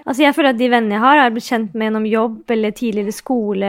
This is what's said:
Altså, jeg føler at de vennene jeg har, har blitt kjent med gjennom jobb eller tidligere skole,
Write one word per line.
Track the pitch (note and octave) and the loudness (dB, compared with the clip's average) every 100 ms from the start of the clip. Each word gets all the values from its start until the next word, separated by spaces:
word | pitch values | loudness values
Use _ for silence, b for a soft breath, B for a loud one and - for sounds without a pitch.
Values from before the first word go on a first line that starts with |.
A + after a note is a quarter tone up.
| - | -2
Altså, | B3 | 2
jeg | C#4+ | 2
føler | C#4+ C#4 | 4 2
at | A#3 | 2
de | B3 | 2
vennene | A#3+ A3 G#3 | 2 2 2
jeg | |
har, | B3+ D4 | 4 4
har | B3 | 4
blitt | A3+ - | 0 -4
kjent | A#3 G#3+ A3 | -4 -4 -4
med | A3 | -2
gjennom | G#3+ G#3+ | -2 0
jobb | A3+ A#3 A3 - | 0 -2 -4 -4
eller | A3+ G#3+ | -2 -2
tidligere | G#3 A#3+ G#3 G3+ | -4 -4 -2 -4
skole, | G#3+ - B3+ G#3 G3 | -6 -4 -2 -2 -2